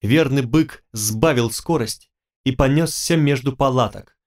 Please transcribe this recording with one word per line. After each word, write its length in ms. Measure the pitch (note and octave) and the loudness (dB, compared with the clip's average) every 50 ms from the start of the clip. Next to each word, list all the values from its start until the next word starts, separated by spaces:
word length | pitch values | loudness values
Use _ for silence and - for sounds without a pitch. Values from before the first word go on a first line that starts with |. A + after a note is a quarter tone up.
Верный 420 | - G#2 B2 D#3+ D#3+ C#3 C3 C#3 B2+ | 2 2 2 2 2 2 0 -2 -2
бык 420 | A#2 A#2+ D#3+ D#3+ - - - _ _ - | 0 2 0 0 0 -4 -20 _ _ -10
сбавил 580 | A2+ G#2 G2+ G#2+ A2 C3+ E3 D3 B2 A#2 A2+ | -6 -6 -4 -2 0 2 2 2 2 0 0
скорость 580 | - - - - E3+ D3+ A#2 A2 - - _ _ _ _ _ _ _ _ _ | -2 -8 -4 -4 -2 -2 -2 -4 -8 -12 _ _ _ _ _ _ _ _ _
и 80 | C3+ B2+ | -4 0
понесся 640 | - C#3 C3 C#3 D#3 E3 D#3+ - - - - F3 | 2 2 2 2 2 0 -2 -4 -6 -2 0 2
между 380 | D#3+ D3+ C#3+ C#3+ B2+ A#2+ C#3 C3+ | 2 2 2 0 0 -2 -6 -2
палаток 600 | - C#3+ C3+ B2+ B2+ A#2+ G#2 G#2 G2 G2+ _ _ _ _ | 0 -2 0 2 0 0 -2 -4 -12 -20 _ _ _ _